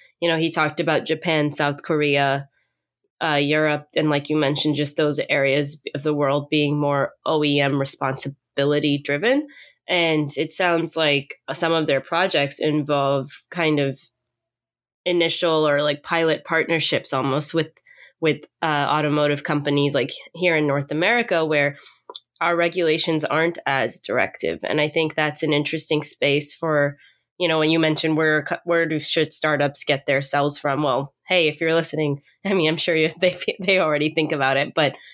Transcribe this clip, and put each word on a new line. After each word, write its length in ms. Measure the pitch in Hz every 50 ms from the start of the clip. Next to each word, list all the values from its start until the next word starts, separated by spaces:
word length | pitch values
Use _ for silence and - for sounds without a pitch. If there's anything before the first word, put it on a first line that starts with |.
| - _ _ _
you 80 | 170 170
know, 80 | 165
he 140 | 160 165 165
talked 300 | - 170 156 151 151 -
about 260 | 165 156 151 139 -
Japan, 460 | - 160 151 - 180 160 156 147 147
South 300 | 143 - 151 147 143 143 -
Korea, 640 | - 165 151 151 147 139 143 143 139 139 139 143 - _ _ _ _ _ _ _ _ _ _ _ _ _ _
uh, 120 | 160 160 151
Europe, 540 | 143 147 143 151 156 156 156 151 143 147 - -
and, 140 | - 156 156
like 180 | 147 143 143 -
you 80 | 151
mentioned, 380 | 156 147 139 147 143 - 156 143
just 200 | 143 147 139 -
those 240 | - 156 147 143 - - -
areas 540 | 147 143 139 139 135 143 143 143 147 - - - -
of 80 | 139
the 120 | 143 156 151
world 340 | 143 147 135 139 147 143 -
being 280 | 156 151 147 143 147 147
more 340 | 147 143 143 139 135 - - _ _
O 200 | - 165 151 151
E 160 | 147 143 143
M 180 | 139 139 135 139
responsibility 1200 | 135 139 - - 139 135 135 135 - 143 139 - _ _ _ - 139 143 147 147 160 147 143 143 143
driven. 420 | - 143 147 185 233 269 285 302 294 - - - - _ _ _ -
And 420 | 180 175 170 165 160 151 151 143 -
it 160 | - 160 156
sounds 440 | - - 185 175 170 165 170 165 -
like 400 | 165 160 147 143 143 135 - - - _ -
some 200 | 147 - 175 160
of 140 | 165 165 156
their 140 | 151 139 135
projects 600 | 131 - 170 165 - - 175 151 143 139 - -
involve 680 | - 156 147 151 143 147 147 143 139 135 139 139 135 143 - - - _
kind 300 | - 180 170 156 151 147
of 200 | 139 139 135 - - - _ _ _ _ _ _ _ _ _ _ _ _ _ _ _ _ _ _ _
initial 640 | 180 175 175 165 165 165 - 180 170 160 156 156 151
or, 140 | 143 143
like, 200 | 147 147 143 143
pilot 420 | - - 170 165 165 160 151 - -
partnerships 680 | - 165 160 - - 170 160 - - - 127 - -
almost 420 | - 131 127 139 131 151 147 - -
with, 180 | 160 156 160 - _ _ - - - - - _ _
with, 240 | 160 156 143 - - - _ _
uh, 240 | - 160 151 143 143 -
automotive 560 | 147 151 151 151 147 151 147 147 143 139 -
companies, 500 | - 156 147 143 151 143 143 143 143 131
like, 160 | 135 127 143 - - - - -
here 220 | 165 180 175 165
in 100 | 156 151
North 240 | 147 139 143 139 -
America, 540 | 151 156 175 202 233 240 226 226 185 165 160
where 320 | 156 156 147 143 143 139 - - - - _ _ - - - - _ _ _
our 140 | 165 170 175
regulations 680 | 170 170 170 170 185 170 160 156 160 - - 160 156 147
aren't 340 | - 139 156 160 170 170 - -
as 320 | 135 139 135 120 117 - -
directive. 640 | - - 107 123 98 - - - - 82 82 -
And 180 | - - 117 151
I 80 | 151 151
think 280 | 151 165 160 156 156
that's 260 | - 151 151 147 -
an 100 | - 160
interesting 520 | 151 143 143 - - 156 - - 160 151 151
space 500 | - - - - 143 143 147 143 - -
for, 420 | - 165 160 156 147 143 143 143 - - - _ _ _ _ _
you 120 | - 180 165
know, 100 | 160 160
when 120 | 156 156
you 100 | 165 160
mentioned 360 | 160 156 156 156 - 160 156
where, 300 | 151 160 156 156 156 143 - 175 - -
where 220 | 175 170 165 165
do, 140 | 160 160 151
should 320 | 147 - - 165 156 147
startups 500 | - - - 156 151 143 143 143 143 -
get 240 | - - 143 135 -
their 160 | - 139 139
cells 340 | 139 - - 147 143 147 143
from? 280 | - - 147 135 139 151
Well, 300 | 143 123 127 143 143 - _ _
hey, 220 | - 185 180 165 151
if 120 | 147 -
you're 140 | 165 160 160
listening, 460 | 165 160 - - 151 156 147 143 143 - _
<laughs> 120 | _ _ -
I 100 | 196 208
mean, 140 | 190 160 156
I'm 80 | 160
sure 180 | 151 - - 165
you, 160 | 160 156 160 -
<laughs> 60 | -
they, 160 | 190 180 - - - - - -
they 200 | 185 185 190 185
already 300 | 175 156 151 147 151 156 156
think 160 | 165 156 151
about 260 | 165 143 135 135 135
it, 160 | 135 143 143 -
but 200 | - 151 135 - - - -